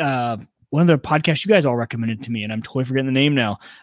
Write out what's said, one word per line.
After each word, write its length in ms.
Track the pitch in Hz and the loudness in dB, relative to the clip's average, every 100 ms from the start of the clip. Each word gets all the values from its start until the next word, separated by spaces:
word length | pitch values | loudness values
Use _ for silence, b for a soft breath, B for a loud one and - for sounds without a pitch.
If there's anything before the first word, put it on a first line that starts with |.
uh, 360 | 147 131 120 110 - _ _ | -2 -2 -2 -6 -10 _ _
one 100 | 147 | 2
of 60 | 170 | 4
the 100 | 151 | 4
podcasts 480 | - 151 156 147 196 | 2 0 0 -2 2
you 40 | |
guys 180 | 208 143 | 2 4
all 80 | 120 | 0
recommended 480 | 117 117 113 110 | -4 -4 -6 -6
to 80 | - | -6
me, 120 | 113 | -6
and 80 | 107 | -4
I'm 120 | 110 | -8
totally 220 | 113 131 123 | -6 -4 -2
forgetting 200 | 131 135 | -2 0
the 60 | |
name 240 | 131 143 139 | 2 2 2
now. 240 | 110 104 B B | 0 -2 B B